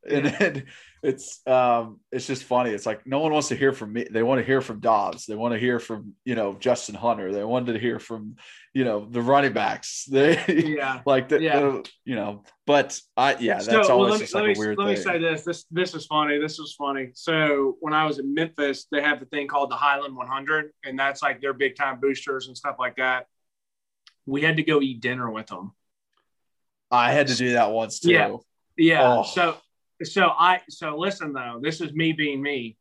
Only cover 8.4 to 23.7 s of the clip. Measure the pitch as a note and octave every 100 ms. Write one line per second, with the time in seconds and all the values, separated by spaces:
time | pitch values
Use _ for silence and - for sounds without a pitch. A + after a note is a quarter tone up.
8.4 | - - _ C3 B2 G#2 G#2 A#2+ A#2+ C#3
9.4 | C#3+ A2 G#2 G#2+ - - - C3+ C#3+ D#3+
10.4 | - D#3+ D#3 D3+ C3+ C3 C3 C3+ C3 D3+
11.4 | D#3+ D3 C#3+ C3 - _ - A#2+ G#2 G#2
12.4 | _ _ - D3 C3+ - _ - C3 C3+
13.4 | A#2 - G#2+ A3 - B2 B2 G#3+ - -
14.4 | G#3+ G3+ G#3+ G#3 G3+ G3 F#3 E3+ E3 D#3
15.4 | E3+ E3+ - E3 F3+ D#3+ - D3+ D3 D3
16.4 | D#3 D#3 D3 - C#3+ C3+ B2+ - - D#3+
17.4 | D#3 C#3+ C#3 - D#3 D3+ D#3 C#3 C3+ C#3+
18.4 | E3 D#3+ C#3+ C3+ - D3 D3 C#3+ C3 D3
19.4 | C#3 C#3 C#3 B2 C#3+ C#3 C#3+ C3 B2 C3+
20.4 | C#3 D#3 D3+ _ C#3 C3 C#3 C3+ C#3+ B2+
21.4 | C#3 B2+ C3+ B2+ C#3 B2+ C#3 C3+ - C3+
22.4 | C3 B2+ C#3+ C3+ B2 A#2+ C3 B2+ - _
23.4 | _ _ _